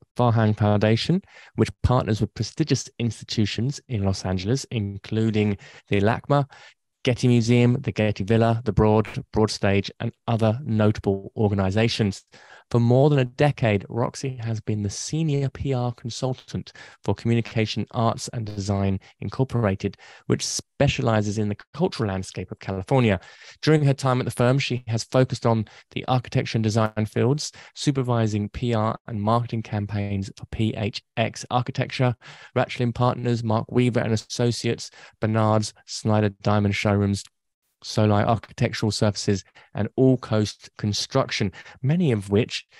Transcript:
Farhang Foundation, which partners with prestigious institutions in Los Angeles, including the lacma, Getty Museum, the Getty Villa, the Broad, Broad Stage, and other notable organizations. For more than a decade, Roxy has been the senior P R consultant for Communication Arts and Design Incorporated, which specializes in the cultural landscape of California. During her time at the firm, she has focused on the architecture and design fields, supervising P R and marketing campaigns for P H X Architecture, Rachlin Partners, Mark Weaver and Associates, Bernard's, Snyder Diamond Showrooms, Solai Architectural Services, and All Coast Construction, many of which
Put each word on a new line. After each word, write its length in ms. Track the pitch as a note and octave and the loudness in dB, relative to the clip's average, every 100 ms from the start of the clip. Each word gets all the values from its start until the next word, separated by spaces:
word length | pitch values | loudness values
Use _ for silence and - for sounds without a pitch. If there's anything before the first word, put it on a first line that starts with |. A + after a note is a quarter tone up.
| _ - | _ 0
Farhang 400 | B2 A2+ A2 G#2+ | 2 4 2 4
Foundation, 680 | G#2 G#2 G#2+ A2 - F3 - - - - | 2 4 4 2 2 -2 -2 -16 -10 -2
which 160 | A2+ - | -2 0
partners 400 | - B2+ - A2 | 0 0 0 -2
with 140 | A2 - | -2 -4
prestigious 520 | A2 - D#3 C3 - - | -8 -4 -2 -2 -4 -6
institutions 840 | A#2 - - - G#2 - B2 C#3+ - | -6 -6 -6 -2 -2 -2 -6 -6 -8
in 160 | A2+ | -4
Los 220 | G2 F#2+ F#2+ | -2 -2 -4
Angeles, 400 | F#2 F#2+ C3+ - | -4 -2 -4 -4
including 880 | A#2 G2+ G2+ - A2 A2+ G#2+ G#2 G2 - - _ | -6 -6 -8 -6 -2 0 2 0 -2 -8 -20 _
the 120 | G2+ | 0
lacma, 480 | G2+ - - C#3+ C#3 - - _ _ _ | 2 0 0 0 0 -8 -20 _ _ _
Getty 240 | - A#2+ B2+ | -2 2 4
Museum, 540 | A#2+ A2+ A#2+ B2 B2 | 4 6 4 4 2
the 100 | - | -2
Getty 320 | - G#2+ G#2 | 0 0 -2
Villa, 380 | F#2+ A2+ A2+ A2+ A#2+ | 0 4 4 2 0
the 80 | |
Broad, 340 | G2 G#2+ G#2+ G#2+ - - | 2 4 4 2 -6 -4
Broad 180 | G#2+ G#2+ | 0 0
Stage, 400 | - G2+ G2 - - | 2 0 0 -2 -6
and 140 | A#2 - - | -8 -6 -4
other 320 | A2+ A2 A2 | 0 2 0
notable 680 | D3 G#2+ G#2+ G#2+ - G2 G2 - | -2 2 2 2 -2 -2 -4 -2
organizations. 880 | G#2 G2+ F#2+ G2+ A2+ - G#2+ - - - - - _ | 0 2 0 2 0 2 -2 -2 -12 -20 -20 -20 _
For 80 | A#2 | 0
more 300 | A#2+ B2 D3 | 4 6 6
than 100 | D3 | 4
a 60 | B2 | 0
decade, 600 | - D3 - A2+ G2+ - | 2 0 2 2 0 -2
Roxy 500 | A#2 B2 - C3+ B2+ | -4 -4 -4 -8 -8
has 220 | A2+ A2 | -6 -6
been 220 | - G#2+ | -4 -4
the 80 | G2+ | -4
senior 600 | - - D3+ D#3+ C#3 C3+ | -6 -6 -2 0 0 -2
P 240 | - C#3 | -4 -4
R 180 | B2+ B2 | -2 -2
consultant 800 | A#2 A#2+ - C3 B2+ - F#2 - - - - | -6 -10 -6 -6 -6 -8 -10 -10 -16 -20 -8
for 100 | - | -4
Communication 720 | G2+ A#2 A#2 A2+ A#2 G#2+ - G2+ | -2 0 0 0 -2 -2 -4 -6
Arts 380 | A#2+ A2+ - - | -2 -2 -2 -8
and 180 | A#2+ G#2+ | -10 -8
Design 520 | G#2 G2 G2 G2 F#2+ - _ | -6 -2 0 0 0 -6 _
Incorporated, 800 | G#2 - C3 A#2+ G#2+ F#2+ G2+ - - - - | -8 -4 -2 0 0 0 -4 -8 -16 -12 -2
which 180 | A#2 | -2
specializes 920 | - - - - C#3 - B2 A2 G#2 G#2 | -2 -8 -10 0 0 2 2 2 0 -2
in 120 | G#2 | -2
the 80 | G2+ - | -4 -10
cultural 340 | C#3 F#3 - A2 | -4 -4 -2 -2
landscape 440 | F#2+ F#2 - F#2 | -4 -6 -10 -12
of 80 | - | -12
California. 600 | - F#2+ F#2 C3+ A#2 F#2 - - - - | -8 -8 0 2 4 2 -2 -20 -20 -4
During 220 | - D#3 | 2 4
her 100 | C#3+ | 4
time 260 | C3 C3+ B2+ | 2 0 0
at 60 | - | -2
the 60 | |
firm, 260 | - B2 C3 | 0 2 2
she 260 | - B2 - | 0 -6 -4
has 160 | A2+ | -6
focused 420 | - C3 B2+ - A#2+ | 0 2 2 2 0
on 200 | A2+ G#2 - _ | 0 -2 -10 _
the 120 | - - | -10 -2
architecture 520 | B2+ - C3 - A#2 | -2 0 -4 -2 0
and 60 | |
design 420 | A2 A2 A2 G#2+ G#2+ | 0 2 0 0 -4
fields, 460 | - A2+ D3 - - - - | 0 0 0 -4 -12 -20 -4
supervising 760 | - C3+ B2 A#2+ A2 G#2 G#2 | -2 -2 0 0 0 0 -4
P 240 | - A#2+ | -4 -2
R 240 | A2+ A2 - - | 0 0 -4 -8
and 140 | A2+ | -4
marketing 400 | G#2 A#2 A#2 A#2 | 0 0 0 -6
campaigns 680 | - G#2+ G2+ G#2+ G2+ G2 F#2+ - | -6 -6 -4 -4 -4 -4 -6 -12
for 100 | - | -12
P 260 | - A2 G#2 | -2 -2 -2
H 280 | G#2 - - - | -6 -8 -8 -4
X 280 | A2+ - - | -4 -4 -4
Architecture, 640 | B2 B2 C3 B2+ - B2+ A#2 - - - B2 | -2 -2 -4 -4 0 0 -2 -10 -20 -6 -2
Rachlin 400 | B2 - B2 A2+ | -2 -2 -4 0
Partners, 480 | B2 A#2+ B2 A#2 | 0 0 -2 -2
Mark 280 | A#2 A2 - | 0 -2 0
Weaver 280 | B2 B2 A#2 | 0 2 2
and 140 | A2 | 0
Associates, 760 | A2 - - A#2+ A2 A#2 A#2 - - - _ | -2 -4 -2 -2 0 -2 -4 -8 -18 -20 _
Bernard's, 540 | A2 A2 A2 A2 G#2 - - | 0 2 4 2 0 -8 -14
Snyder 440 | - A2 G#2+ G#2 | -6 0 2 2
Diamond 460 | G2 - G#2 G2+ G2 | -2 0 2 2 0
Showrooms, 480 | G#2+ G2+ G2+ G2 - _ _ _ _ _ | 2 2 2 -2 -6 _ _ _ _ _
Solai 400 | - - G#2+ G#2 A2 | -6 0 2 4 2
Architectural 680 | G#2+ - - A#2+ A2+ A2 | 0 -4 -4 -2 0 -2
Services, 500 | - A2 G2 - G2 - _ _ | 0 0 0 -2 -2 -4 _ _
and 160 | - G#2 - | -6 -4 2
All 180 | C3 B2+ | 4 4
Coast 540 | - G#2+ G#2 - - - | 0 0 0 -4 -18 -6
Construction, 720 | G#2+ G2+ - C3+ - - G#2 - - - | -4 -4 -2 -2 -2 -2 -4 -4 -16 -6
many 320 | C3 E3+ E3+ | -2 0 2
of 160 | A2 G2 | 0 0
which 360 | G2+ A#2+ - - | 0 0 -4 -12